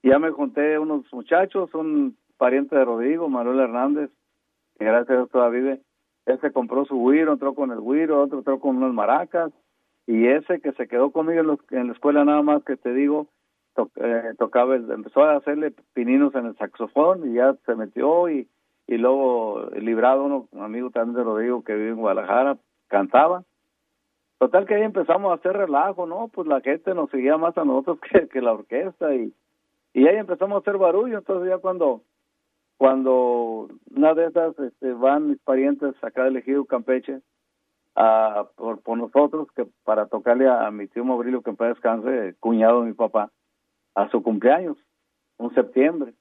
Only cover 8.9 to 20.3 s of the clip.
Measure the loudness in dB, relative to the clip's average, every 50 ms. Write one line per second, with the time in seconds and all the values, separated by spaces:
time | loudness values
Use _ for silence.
8.9 | -2 -2 0 0 0 0 0 -2 -4 -4 -4 -4 -6 _ _ _ _ _ _ _
9.9 | _ _ _ -2 0 2 4 4 4 2 0 -2 -6 -4 -4 -6 -6 -6 -10 -4
10.9 | 0 0 0 0 0 -2 -2 0 0 0 2 0 -2 -4 _ _ -6 -4 -4 -4
11.9 | -8 -2 -2 2 2 4 4 4 4 2 2 2 0 0 0 -4 -8 -6 _ -4
12.9 | -2 0 0 0 0 -2 -4 _ _ _ _ _ _ _ _ _ _ -4 -4 -4
13.9 | _ -6 -4 -2 -2 -2 -4 -6 -4 -4 -6 0 2 2 2 2 2 -2 -2 -6
14.9 | -8 -10 -10 -4 _ 4 4 4 4 2 0 -2 -4 -2 -4 -6 -6 _ _ _
15.9 | _ -6 -2 2 2 4 4 2 0 -2 -6 -6 -8 _ -10 -12 _ -10 -10 -4
16.9 | _ 2 2 2 2 0 -2 -4 0 2 2 2 2 0 _ -6 -4 -4 -4 -8
17.9 | _ -2 0 2 2 2 2 0 -2 -4 -6 _ _ _ _ _ _ _ _ -6
18.9 | -4 0 2 2 2 4 2 0 0 0 -2 -4 -6 -8 -10 -10 -10 -8 -4 -2
19.9 | 0 2 4 4 4 2 0 -2